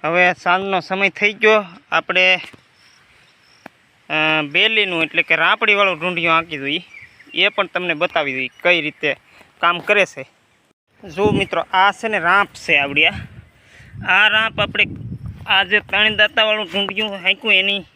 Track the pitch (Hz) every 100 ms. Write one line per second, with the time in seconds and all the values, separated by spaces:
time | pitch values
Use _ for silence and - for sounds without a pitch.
0 | 151 175 180 175 180 180 196 190 - 190
1 | 196 - 208 208 214 220 185 170 _ 160
2 | 160 180 185 180 - - _ _ _ _
3 | _ _ _ _ _ _ - _ _ _
4 | _ 156 156 156 147 160 214 220 202 170
5 | 160 165 165 160 165 214 220 202 196 165
6 | 175 175 170 165 165 151 139 160 - -
7 | - _ - - 196 - 185 175 180 156
8 | 175 170 147 131 131 _ 175 175 151 -
9 | 151 - _ - - _ 170 175 - 208
10 | 185 - 135 _ _ _ _ _ _ _
11 | 196 156 208 196 196 170 - 190 196 196
12 | 226 214 170 196 196 - - 147 143 143
13 | 160 202 - - - _ _ - - -
14 | - 190 214 214 220 - 202 208 208 -
15 | - - - - - 196 190 208 - 196
16 | 214 208 214 233 214 214 190 185 196 196
17 | 214 196 180 196 226 196 190 202 165